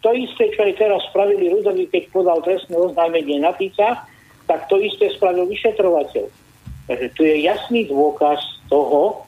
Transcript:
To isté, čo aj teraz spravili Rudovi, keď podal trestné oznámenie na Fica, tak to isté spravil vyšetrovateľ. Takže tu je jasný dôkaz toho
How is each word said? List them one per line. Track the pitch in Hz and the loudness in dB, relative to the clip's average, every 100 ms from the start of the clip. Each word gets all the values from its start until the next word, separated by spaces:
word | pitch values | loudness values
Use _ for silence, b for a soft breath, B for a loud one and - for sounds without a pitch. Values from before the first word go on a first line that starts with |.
To | 220 | 2
isté, | 247 254 - 220 | 0 -4 -2 -2
čo | 220 | 2
aj | 208 185 | 0 2
teraz | 214 190 - | 2 2 0
spravili | - 202 202 180 | 0 2 2 2
Rudovi, | 196 202 185 180 | 2 0 -2 -2
keď | 185 - | -4 -2
podal | 190 180 165 | 0 2 2
trestné | 165 185 - 170 | 0 -4 -2 -2
oznámenie | 180 170 165 165 143 143 | 0 0 0 0 -2 0
na | 156 | 0
Fica, | 180 190 - 214 240 B B B B - | -2 -6 0 0 0 B B B B -4
tak | 160 - | -4 2
to | 196 | 0
isté | 208 - 202 | 0 0 -2
spravil | - 185 180 | 2 0 0
vyšetrovateľ. | 180 214 226 214 190 165 139 117 104 _ _ _ - - - | -2 0 -2 2 2 2 0 -6 -8 _ _ _ -18 -18 -8
Takže | 123 127 | -6 -6
tu | - 156 | 0 2
je | 156 | 2
jasný | 160 208 - 240 | 0 -2 -2 -2
dôkaz | 208 139 151 147 147 147 - - - | 0 0 0 2 0 0 -6 -16 -2
toho | 143 131 143 185 - | 0 2 2 2 -2